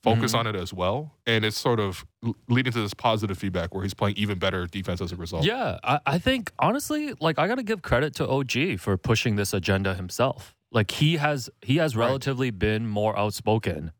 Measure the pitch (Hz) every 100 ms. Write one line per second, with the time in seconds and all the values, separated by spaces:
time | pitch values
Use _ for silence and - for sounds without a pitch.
0 | 120 113 117 117 113 101 90 95 90 117
1 | 156 _ - 113 110 104 139 117 101 87
2 | - _ 117 107 - 120 131 117 104 -
3 | 123 110 104 95 98 90 82 95 98 -
4 | 101 101 104 98 95 92 87 98 95 87
5 | 92 90 82 90 156 247 202 87 - 143
6 | - 156 254 262 202 - 151 254 - 302
7 | 302 - 160 151 170 254 214 220 - 123
8 | 147 - 131 131 131 120 170 104 - 95
9 | - 113 123 101 101 101 87 98 98 92
10 | 90 - 127 - - _ _ 120 - -
11 | 151 165 147 147 117 - 104 143 160 110
12 | 117 135 135 127 131 101 107 107 113 104
13 | 107 101 107 - - 110 104 80 80 -